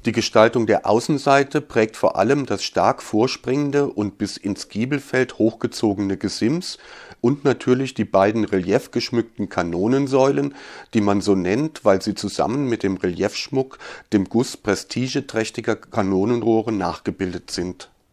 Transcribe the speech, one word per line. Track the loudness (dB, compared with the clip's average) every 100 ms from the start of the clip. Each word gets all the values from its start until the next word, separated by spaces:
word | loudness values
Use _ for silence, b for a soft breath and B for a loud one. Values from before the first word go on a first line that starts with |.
| 0
Die |
Gestaltung | -2 2 6 6 4 2
der | 0 2
Außenseite | 0 2 -2 2 2 2 -2
prägt | -2 0 0 2
vor | 0 2
allem | 2 2 0
das | -4
stark | -4 2 2 2
vorspringende | -2 0 0 -2 -4 -2 0 0 -2
und | -2 -6 -4
bis | -8 -6
ins | -6 -6 -8
Giebelfeld | -6 -4 -4 -2 -2 -2 2
hochgezogene | 0 0 -6 -2 -2 0 -2 -2
Gesims | -4 -2 -2 -2 -6 -14 B B B B
und | 0 2
natürlich | 0 0 2 0 0
die | -4
beiden | 0 4 4 2
reliefgeschmückten | 0 -2 0 0 0 -6 -2 -2 -4 -6 -6
Kanonensäulen, | -4 -2 -2 0 0 2 4 4 2 -2 B B B B 0
die |
man | 2 2
so | 4 2
nennt, | 2 0 -2 0 2
weil | 2
sie | 0 -6
zusammen | -6 -2 -2 -2 -2
mit | -2
dem | -2 -2
Reliefschmuck | -4 -2 -4 -4 -4 -4 -4 -8 B B B
dem | 0 2
Guss | 0 0 -4
prestigeträchtiger | -4 -4 -4 -6 -4 -4 -4 -4 -4 -6 -4 -4
Kanonenrohre | -4 -2 0 2 2 0 2 2 0
nachgebildet | -2 -4 -4 -6 -4 -6 -6 -10
sind. | -6 -6 -8 -16 _ _